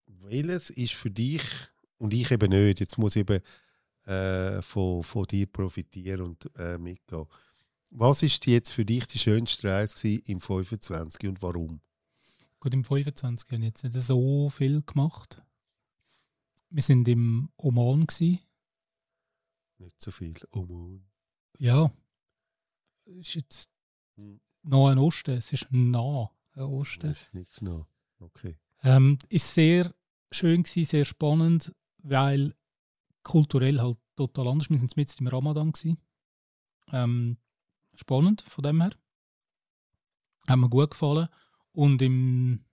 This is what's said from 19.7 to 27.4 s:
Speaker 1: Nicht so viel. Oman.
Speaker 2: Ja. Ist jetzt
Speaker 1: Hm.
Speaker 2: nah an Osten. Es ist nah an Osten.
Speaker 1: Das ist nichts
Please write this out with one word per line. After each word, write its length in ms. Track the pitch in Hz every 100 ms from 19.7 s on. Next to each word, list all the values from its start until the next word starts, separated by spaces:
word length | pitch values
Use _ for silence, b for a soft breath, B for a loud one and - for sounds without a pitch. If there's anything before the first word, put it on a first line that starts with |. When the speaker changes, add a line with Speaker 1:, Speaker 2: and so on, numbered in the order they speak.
| _
Speaker 1:
Nicht 220 | 92 -
so 100 | -
viel. 260 | - 82 82 -
Oman. 520 | - 87 87 87 95 95 _ _ _ _ -
Speaker 2:
Ja. 320 | 127 127 160 - _ _ _ _ _ _ _ _ _ _ _
Ist 280 | 185 170
jetzt 360 | 165 - - - _ _ _ _ -
Speaker 1:
Hm. 240 | 104 101 _ _
Speaker 2:
nah 280 | 160 135 139
an 80 | 135
Osten. 400 | 147 - - 123
Es 140 | -
ist 140 | 143 -
nah 600 | 127 123 120 127 143 107 - _
an 100 | -
Osten. 460 | 135 135 143 - 156
Speaker 1:
Das 140 | 151
ist 120 | -
nichts 280 | 92